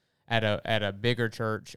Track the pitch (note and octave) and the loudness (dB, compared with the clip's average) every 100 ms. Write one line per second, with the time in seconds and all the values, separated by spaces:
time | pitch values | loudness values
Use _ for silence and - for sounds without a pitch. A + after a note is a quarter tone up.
0 | _ _ - A#2 G#2+ G#2 - G#2+ G#2 G2 | _ _ -2 2 2 0 0 0 0 -2
1 | A#2 A#2+ A2+ - A2 G#2+ - | 0 2 0 -2 -4 -4 -8